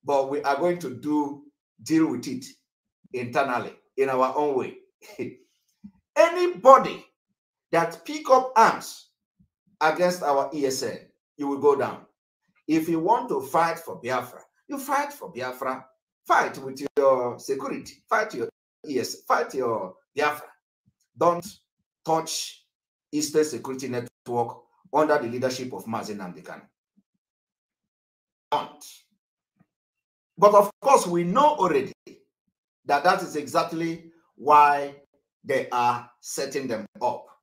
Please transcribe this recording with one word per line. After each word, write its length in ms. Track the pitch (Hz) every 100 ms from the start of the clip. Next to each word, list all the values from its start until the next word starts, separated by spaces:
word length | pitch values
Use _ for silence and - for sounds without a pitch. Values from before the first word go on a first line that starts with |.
But 260 | 135 139 135
we 120 | 143
are 140 | 135 135
going 220 | 175 175
to 140 | 139
do, 500 | 123 147 151 143 143 - _ _ _
deal 240 | 113 160 156
with 160 | 123 -
it 180 | - - - _ _ _ _ _
internally, 600 | 123 120 123 131 123 104 - _ -
in 120 | 135
our 260 | 131 131 135
own 200 | 147 131
way. 200 | - - _ _ - -
<laughs> 180 | 113 - _ _ _ _ - _ _ 294
Anybody 880 | 339 359 359 196 254 277 190 - - _ _ _ _ _ _
that 320 | 165 165 -
pick 240 | - 302 302
up 220 | 254 254 214
arms 540 | 208 - - - _ _ _ _ _ _ _ _
against 420 | 156 156 180 180
our 280 | 143 139 135
E 120 | 156 135
S 160 | 127
N, 160 | 117 92 - _ _ -
you 120 | 143
will 100 | 139
go 180 | 143 135
down. 240 | 113 95 - _ _ _ _ _ -
If 220 | 156 165
you 120 | 165
want 280 | 170 247 254
to 100 | 214
fight 380 | - 165 165 165
for 220 | - 95
Biafra, 380 | 117 127 127 - - _ _
you 100 | 277
fight 340 | 269 269 285
for 200 | - 190
Biafra. 520 | - 127 127 127 131 - _ _ _ -
Fight 320 | 339 147 139
with 280 | 135 135 139 -
your 420 | 139 127 123 110
security. 680 | - 135 135 - - - _
Fight 260 | 220 156
your 140 | 127 113 _ _ _
yes, 380 | 156 127 - -
fight 320 | - - -
your 400 | 139 120 110 92 - _ 139
Biafra. 320 | 147 147 - _ _ _ _ _ _ 120
Don't 300 | 165 175 208 - _ _ _ _
touch 600 | - 160 160 - - - _ _ _ _ _
Eastern 320 | 147 151 156
Security 440 | 151 117 131 131 131
Network 680 | 120 120 _ - 120 113 - _ _ _
under 260 | 139 151 147
the 100 | 117
leadership 440 | 123 127 127 127
of 120 | - 113
Mazi 280 | 113 98 101
Nnamdi 260 | 90 85
Kanu. 200 | 85 80 _ _ _ _ _ _ _ _ _ _ _ _ _ _ _ _ _ _ _
Don't. 340 | - - - - - _ _ _ _ _ _ _ _ _ _ _ _ _ -
But 160 | 208
of 160 | 208 202 _
course, 260 | 269 262 185
we 180 | 175
know 300 | 175 226 302 302
already 360 | - - - - - - _ _ _ _ _ _ -
that 180 | 143
that 180 | 160 190
is 140 | 165 151
exactly 720 | 143 160 156 165 165 165 - _ _ _
why 580 | 131 147 143 143 143 139 _ _ _ _
they 240 | - 131 120
are 400 | 123 123 120 - _
setting 460 | - - 135 139 131
them 200 | 107 101 -
up. 240 | 123 - - _